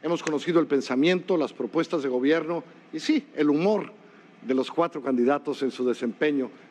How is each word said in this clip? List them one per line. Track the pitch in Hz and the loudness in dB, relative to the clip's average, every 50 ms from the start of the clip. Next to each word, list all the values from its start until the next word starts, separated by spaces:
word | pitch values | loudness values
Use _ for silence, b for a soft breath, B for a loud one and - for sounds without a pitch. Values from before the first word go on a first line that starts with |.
| - | -2
Hemos | 156 170 160 | -2 -2 -2
conocido | - - 151 143 - - 170 170 | -2 -2 -4 -2 -2 2 2 2
el | 156 135 | 4 4
pensamiento, | 143 139 131 - 131 127 143 170 185 180 180 - 190 | 2 0 0 0 0 2 4 2 2 2 0 0 0
las | 165 143 120 - | 0 0 -2 -4
propuestas | - 123 117 - 175 160 - - 160 135 | -6 -8 -2 -2 -2 -2 0 -2 -2 -2
de | 139 | 0
gobierno | 127 127 127 139 156 165 156 156 170 165 - B B B B B - | -2 0 2 4 2 2 2 -2 -6 -6 -6 B B B B B -12
y, | 160 | -8
sí, | - - 302 294 - - - | -2 0 0 0 0 -4 -4
el | - 151 147 | 0 2 2
humor | 143 151 170 196 214 196 - - - - B B B B B B B B - | 2 2 2 2 0 0 -2 -6 -14 -20 B B B B B B B B -4
de | 113 131 | -2 0
los | 131 131 - | 0 0 -2
cuatro | - - 170 170 - 160 | 0 -2 -2 -2 -2 -6
candidatos | 123 135 131 123 120 123 143 143 143 151 139 - 139 | -4 -2 0 2 4 4 2 2 0 -4 -6 -2 -4
en | 131 | -4
su | - - 127 123 | -4 -2 -2 -2
desempeño | 117 - 127 120 107 - 160 151 147 139 131 113 B B B B | -2 -2 -4 -8 -4 -2 -2 0 0 0 -4 -4 B B B B